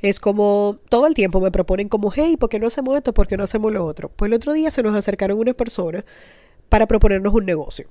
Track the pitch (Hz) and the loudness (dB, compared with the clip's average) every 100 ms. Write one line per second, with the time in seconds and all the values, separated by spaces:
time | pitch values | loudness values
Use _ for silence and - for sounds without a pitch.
0 | 202 196 214 208 208 202 208 208 - 240 | 0 0 0 2 2 2 0 -4 0 4
1 | 294 294 190 185 185 185 180 185 202 214 | 4 2 2 2 2 0 0 -2 0 -2
2 | 208 185 320 320 233 214 233 262 262 277 | -2 0 0 2 0 -2 -4 -4 -2 -2
3 | 277 208 196 190 196 214 214 214 165 - | 0 2 2 0 -4 -2 -2 -2 -6 -8
4 | - - 208 233 294 311 311 277 220 214 | -14 -4 -2 0 0 -2 -2 0 0 -2
5 | 196 196 196 208 226 247 233 - 175 175 | -2 -2 -2 0 -2 -2 -6 -4 -6 -6
6 | - - - - _ _ _ 208 220 220 | -12 -20 -20 -20 _ _ _ 0 2 4
7 | 214 196 202 214 190 165 143 - - | 4 4 2 0 0 -4 -6 -12 -14